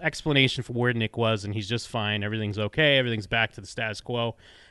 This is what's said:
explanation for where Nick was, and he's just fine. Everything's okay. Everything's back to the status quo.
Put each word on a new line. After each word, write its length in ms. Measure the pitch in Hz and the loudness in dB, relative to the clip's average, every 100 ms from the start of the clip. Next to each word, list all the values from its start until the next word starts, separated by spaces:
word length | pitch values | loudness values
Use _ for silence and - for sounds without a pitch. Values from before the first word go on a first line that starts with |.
explanation 640 | 160 - 160 143 131 - | -4 -2 2 4 4 2
for 100 | 120 | -4
where 200 | 120 120 | 0 0
Nick 240 | 117 110 - | 2 -2 0
was, 260 | 113 110 | 0 0
and 100 | 101 | -2
he's 140 | 107 101 | -6 -2
just 220 | 117 - | -4 -4
fine. 340 | 120 104 107 | -4 -2 -2
Everything's 360 | 104 110 107 104 | -2 -2 -2 -2
okay. 380 | 104 - 151 135 | -2 2 4 4
Everything's 280 | 123 113 95 | 2 -2 -2
back 240 | 117 110 | 0 0
to 80 | - | -4
the 60 | 98 | -12
status 320 | - 110 101 | -6 -6 -6
quo. 360 | - 120 117 - - - - | -6 -2 -2 -6 -18 -20 -20